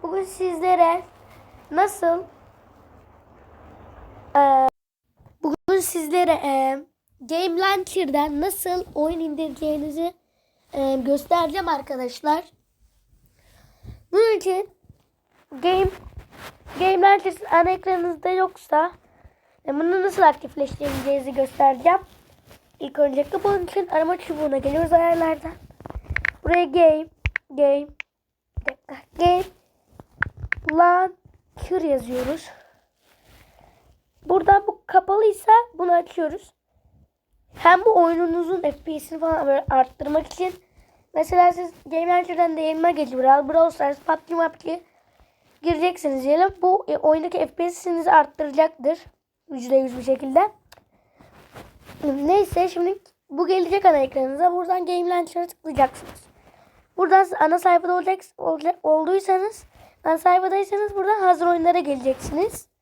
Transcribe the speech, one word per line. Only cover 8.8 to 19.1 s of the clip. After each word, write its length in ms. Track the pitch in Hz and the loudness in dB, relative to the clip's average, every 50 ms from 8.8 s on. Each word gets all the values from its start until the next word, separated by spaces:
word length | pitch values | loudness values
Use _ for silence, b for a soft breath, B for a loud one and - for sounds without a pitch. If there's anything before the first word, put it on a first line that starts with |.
| 403 - - | -6 -8 -4
oyun 240 | 294 294 320 339 330 | -4 -2 -2 -2 -4
indireceğinizi, 960 | 330 320 294 285 320 311 262 - 320 302 302 302 285 311 285 311 339 349 349 _ _ _ _ _ _ _ _ _ _ _ - | -6 -6 -6 -6 -8 -8 -8 -6 -6 -4 -4 -4 -6 -8 -6 -6 -6 -6 -6 _ _ _ _ _ _ _ _ _ _ _ -6
e, 220 | 277 269 269 269 | -4 -2 -2 -2
göstereceğim 720 | 269 247 269 277 285 - - 359 339 339 311 294 392 370 339 | -2 0 0 -2 -2 0 -2 0 0 0 -2 -4 -4 -4 -2
arkadaşlar. 760 | 311 277 277 - 285 254 254 247 247 - - 302 302 320 359 - _ _ _ _ _ _ _ _ _ _ _ _ _ _ _ _ b b b b b b b b b b b b b b b _ | -4 -4 -4 -8 -8 -8 -8 -8 -10 -6 -2 -2 -2 -2 -2 -10 _ _ _ _ _ _ _ _ _ _ _ _ _ _ _ _ b b b b b b b b b b b b b b b _
Bunun 260 | - 392 453 453 440 381 | 2 2 2 4 2 0
için 320 | - 381 370 370 403 - _ _ _ _ - _ _ _ _ _ _ _ _ _ _ _ | -2 -2 -2 -4 -4 -8 _ _ _ _ -20 _ _ _ _ _ _ _ _ _ _ _
Game, 380 | 302 262 247 349 370 381 392 381 - - - - - - - _ - - - - - _ _ - - - | -18 -4 -2 0 2 2 0 0 -2 -8 -20 -20 -20 -20 -20 _ -20 -20 -20 -20 -20 _ _ -18 -6 -2
Game 220 | 359 370 381 359 | 0 2 2 4
Launcher 320 | 359 392 403 392 381 381 339 - - - | 6 6 4 4 2 -4 -8 -8 -6 2
ana 180 | - 330 339 349 | 2 4 4 4
ekranınızda 600 | 370 370 359 370 370 359 339 349 339 302 - 359 | 0 -2 -2 -2 -2 -2 -2 -4 -6 -4 -4 -4
yoksa, 640 | 370 370 381 370 - - - - - 302 311 359 - - _ _ | 0 0 -2 -2 -4 -12 -8 -2 0 0 0 0 -4 -12 _ _